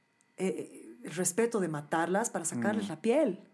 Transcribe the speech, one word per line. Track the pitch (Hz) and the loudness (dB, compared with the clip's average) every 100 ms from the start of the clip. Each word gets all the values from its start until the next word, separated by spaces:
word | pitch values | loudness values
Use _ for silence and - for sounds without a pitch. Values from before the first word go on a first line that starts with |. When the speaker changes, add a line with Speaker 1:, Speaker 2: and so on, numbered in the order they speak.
| _ _ _ - | _ _ _ -4
Speaker 1:
eh, | 185 - - - - - | -2 -2 -8 -14 -20 -16
el | 190 | -8
respeto | 156 180 - 233 226 | -2 0 2 2 2
de | 175 | 0
matarlas | 151 147 165 170 190 233 | -2 0 0 2 2 0
para | 180 | -2
sacarles | 165 123 196 214 196 | -4 0 0 0 -2
Speaker 2:
Mm. | |
Speaker 1:
la | 156 | -2
piel. | 226 269 277 180 - | 2 4 4 0 -8